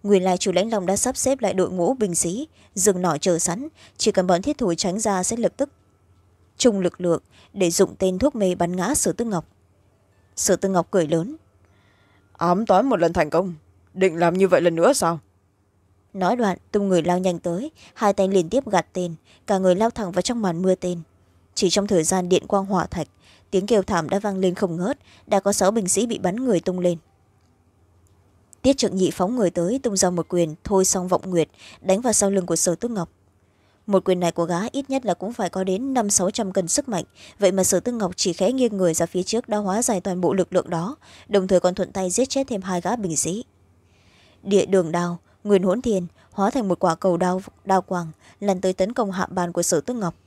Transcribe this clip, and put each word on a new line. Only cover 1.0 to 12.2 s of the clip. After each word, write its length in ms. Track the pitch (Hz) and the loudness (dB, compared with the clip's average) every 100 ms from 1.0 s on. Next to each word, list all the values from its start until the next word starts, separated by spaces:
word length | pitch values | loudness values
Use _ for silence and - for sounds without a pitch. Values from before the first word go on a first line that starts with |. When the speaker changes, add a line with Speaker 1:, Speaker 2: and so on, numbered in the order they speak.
| 247 262 | 0 0
Speaker 1:
xếp 240 | 269 269 | -2 0
lại 120 | 202 | 0
đội 160 | 185 175 | 0 0
ngũ 240 | 185 170 | 2 0
binh 220 | 262 208 165 | 0 0 0
sĩ, 320 | 170 202 311 _ _ 208 | -2 -4 -8 _ _ 0
dừng 260 | 208 180 | 0 2
nỏ 160 | 180 151 | 0 0
chờ 220 | 190 165 | 0 0
sẵn, 280 | - 180 294 _ - - | 0 -4 -8 _ -20 -2
chỉ 140 | 220 | 0
cần 160 | 196 185 | 0 2
bọn 140 | 226 | 2
thiết 160 | 285 294 | 0 -2
thủ 160 | 214 | -2
tránh 260 | 170 196 190 | 0 -2 -2
ra 240 | 220 190 | -2 -2
sẽ 140 | 185 233 | -2 -2
lập 160 | 220 - | -2 -2
tức 120 | 285 _ _ _ _ _ _ _ _ _ | -6 _ _ _ _ _ _ _ _ _
chung 220 | 247 202 | 2 2
lực 220 | 175 - | -2 -2
lượng 200 | 180 165 _ _ _ | -2 -2 _ _ _
để 180 | 202 175 | -2 0
dụng 240 | 170 196 - | 2 0 2
tên 200 | 190 185 | -2 0
thuốc 160 | 269 233 | -2 0
mê 200 | 190 180 | -2 0
bắn 200 | 175 180 | -2 -2
ngã 200 | 180 302 | -2 0
Sở 160 | 196 | -2
Tư 140 | 165 233 | -4 -4
Ngọc. 200 | 180 - _ _ _ _ _ _ _ _ - | -4 -6 _ _ _ _ _ _ _ _ -6
Sở 200 | - 180 | 0 0
Tư 140 | 190 | 2
Ngọc 180 | 190 - | 0 0
cười 160 | 196 151 | 0 2
lớn. 280 | 165 190 320 _ _ _ _ _ _ _ _ | 0 -2 -10 _ _ _ _ _ _ _ _